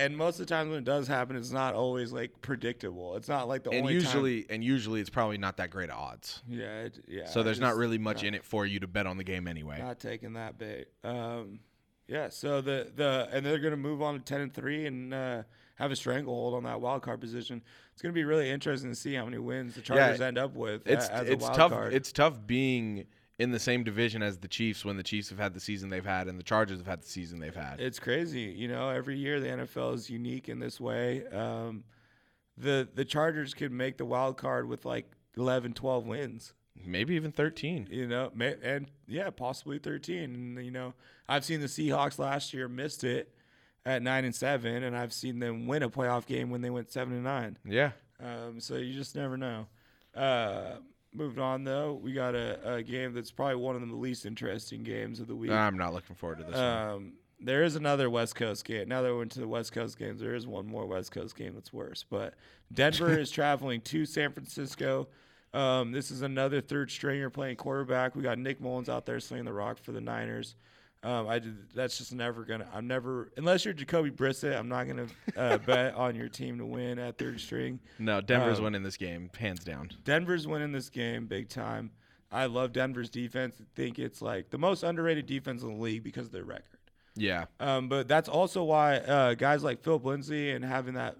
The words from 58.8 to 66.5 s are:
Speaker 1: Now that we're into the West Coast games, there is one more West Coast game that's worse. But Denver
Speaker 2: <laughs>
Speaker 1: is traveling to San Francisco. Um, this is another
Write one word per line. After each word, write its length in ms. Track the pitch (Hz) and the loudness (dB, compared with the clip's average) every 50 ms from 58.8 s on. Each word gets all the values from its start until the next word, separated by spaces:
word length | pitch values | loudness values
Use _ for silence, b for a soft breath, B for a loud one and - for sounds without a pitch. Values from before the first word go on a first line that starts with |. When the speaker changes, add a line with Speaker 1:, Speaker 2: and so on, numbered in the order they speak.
| 98 - | -2 0
Speaker 1:
Now 140 | 127 131 | 0 2
that 100 | 127 123 | 2 2
we're 100 | 120 120 | 2 0
into 180 | 117 113 - 127 | -2 -4 -6 -6
the 80 | 120 110 | -4 -2
West 240 | 113 117 110 - | -2 -4 -4 -4
Coast 260 | - 113 117 113 110 - | -4 -4 -4 -4 -6 -8
games, 220 | 107 107 107 107 | -8 -8 -6 -6
there 140 | 110 113 120 | -4 -4 -4
is 120 | 120 117 | -4 -4
one 200 | 123 107 98 101 | -6 -8 -8 -6
more 200 | 107 110 110 107 | -6 -6 -6 -4
West 260 | 98 95 92 90 - | -2 -2 -4 -4 -4
Coast 240 | - - - 110 - | -8 -8 -8 -8 -10
game 180 | - - - 92 | -10 -10 -10 -10
that's 180 | 107 - - | -12 -14 -12
worse. 320 | - - - - - - - - | -10 -8 -8 -8 -8 -10 -8 -4
But 260 | - 101 104 - - b b b b b b b | -4 -4 -4 -4 -8 b b b b b b b
Denver 440 | - - 135 156 156 - 175 165 160 156 | 4 6 6 6 6 6 6 6 6 6
Speaker 2:
<laughs> 0 | |
Speaker 1:
is 120 | 143 - | 4 0
traveling 500 | - - 147 147 143 127 139 135 120 117 | 0 2 4 4 4 4 2 -2 -2 -2
to 220 | 113 - 151 160 156 | -2 -2 0 0 0
San 260 | 143 - 151 147 143 | 0 0 0 0 0
Francisco. 760 | 143 139 135 - - - 139 135 - - 139 135 131 135 139 - b b b b b b b b - | -2 -6 -12 -10 -8 -6 -6 -6 -4 -2 0 2 2 0 0 -4 b b b b b b b b -2
Um, 380 | 131 139 131 127 127 123 117 | 2 4 4 4 4 2 0
this 180 | 123 143 135 - | -2 -4 -4 -4
is 120 | 139 127 | -4 -4
another 380 | 135 139 135 135 135 139 | -4 -2 0 2 2 4